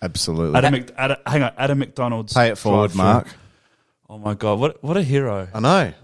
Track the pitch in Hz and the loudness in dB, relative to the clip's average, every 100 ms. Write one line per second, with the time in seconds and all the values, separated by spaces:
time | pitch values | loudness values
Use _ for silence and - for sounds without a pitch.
0 | - - - 80 82 127 139 135 123 - | -8 -4 -4 -2 2 4 4 2 -4 -4
1 | 135 139 - 151 131 - 135 139 131 - | -4 -2 -2 0 0 0 0 0 -2 -4
2 | 120 113 107 127 120 101 107 101 104 92 | -4 -4 -4 -2 -2 0 2 2 2 2
3 | 95 120 - - - _ _ _ _ _ | 2 2 0 -12 -20 _ _ _ _ _
4 | - 107 107 104 107 104 147 - 143 180 | -20 -10 -6 -2 0 0 0 -2 -4 -2
5 | 143 139 131 101 92 110 123 190 110 - | 0 0 0 -4 -6 0 2 4 2 -4